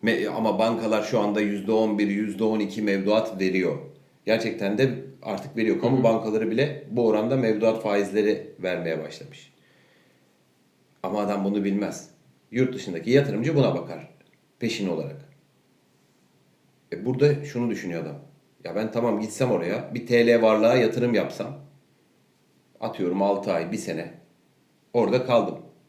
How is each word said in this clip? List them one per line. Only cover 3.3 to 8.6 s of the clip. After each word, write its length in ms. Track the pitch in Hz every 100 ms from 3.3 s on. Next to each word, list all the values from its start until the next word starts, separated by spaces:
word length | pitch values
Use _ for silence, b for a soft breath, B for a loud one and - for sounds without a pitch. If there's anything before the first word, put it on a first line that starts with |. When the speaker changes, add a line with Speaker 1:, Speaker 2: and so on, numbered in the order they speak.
| 95
Speaker 1:
veriyor. 380 | 92 92 87 71 - - b b -
Gerçekten 520 | 110 113 - 101 104
de 120 | 131 117 - -
artık 340 | - 98 - -
veriyor. 240 | 113 -
Kamu 140 | 117 131
Speaker 2:
Hı 40 |
hı. 40 |
Speaker 1:
bankaları 480 | 113 110 107 110 110
bile 320 | 113 143 - -
bu 160 | 117 117
oranda 300 | 107 113 135
mevduat 460 | 117 107 113 110
faizleri 720 | 110 101 98 101 101 78 - -